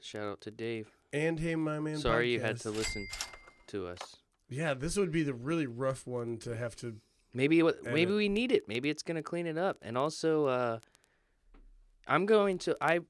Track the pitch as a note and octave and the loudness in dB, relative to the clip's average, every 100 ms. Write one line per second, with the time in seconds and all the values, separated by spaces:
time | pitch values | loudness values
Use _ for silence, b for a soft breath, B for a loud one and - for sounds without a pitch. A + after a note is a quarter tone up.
0 | - G#2+ G#2 G2+ - A2 A2+ A2+ G#2+ _ | -10 -8 -6 -8 -10 -8 -6 -6 -8 _
1 | _ C#3+ D#3+ E3 E3 E3 D#3 D3+ D#3 D3+ | _ -2 -2 -2 -2 0 -2 -2 -4 -2
2 | C3 A#2 A#2+ A#2 A2 A2+ A2+ G#2+ A2 G#2+ | 2 2 2 0 0 -4 -4 -4 -4 -4
3 | G2+ - - - - - - G2+ F2+ F2+ | -8 -8 -10 -12 -20 -20 -10 -8 -6 -10
4 | - - _ _ - B2+ D#3+ C3 D3+ F3+ | -14 -18 _ _ -10 -4 -2 -2 -2 0
5 | F#3 D#3+ C#3+ A#2+ B2+ E3 C3+ A#2 C3 B2+ | 0 2 0 -2 -2 -2 -2 -2 -2 -2
6 | - B2 A#2 A#2 A#2+ A2+ A#2+ - B2 G#2+ | -6 -6 -4 -6 -6 -6 -6 -6 -10 -12
7 | _ _ _ A#2+ C#3+ E3 E3 - A#2+ C#3+ | _ _ _ 2 6 6 6 4 0 2
8 | F3+ G#3 G#3 G3+ B3 B3 - A2+ C#3+ D3+ | 4 4 2 2 2 2 2 -2 -2 -2
9 | - E3 D3+ E3+ E3+ D#3 F#3+ - G2 A#2+ | -4 -6 -4 -4 -2 0 0 -2 -4 0
10 | D3 - D#3+ D#3 D3 B2+ B2 A2+ - b | 0 2 2 4 4 2 2 -2 -8 b
11 | b b b b b - - - _ _ | b b b b b -20 -20 -20 _ _
12 | - D3 G3+ A3 G3+ F3+ - - C#3 E3+ | 0 2 4 4 4 0 -2 0 2 2
13 | E3 | -2